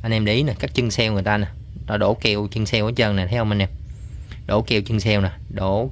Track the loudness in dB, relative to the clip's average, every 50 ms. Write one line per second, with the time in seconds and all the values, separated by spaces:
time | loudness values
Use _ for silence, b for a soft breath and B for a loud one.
0 | B 0 2 2 4 4 4 4 2 2 0 -2 -4 -2 0 0 0 2 2 2
1 | 2 2 2 2 2 2 2 2 0 -2 -4 -10 -14 -14 -12 -10 -6 -2 0 2
2 | 2 2 2 2 2 2 2 2 0 -2 -2 -2 -2 0 0 0 0 0 2 2
3 | 2 2 2 2 0 0 0 0 2 2 2 2 0 0 -2 -8 -12 B B B
4 | B B B B B B B B B 0 0 0 2 2 0 0 0 0 0 0
5 | 2 2 2 4 2 0 -2 -6 -10 -10 -6 -4 -2 0 0 0 -2 -4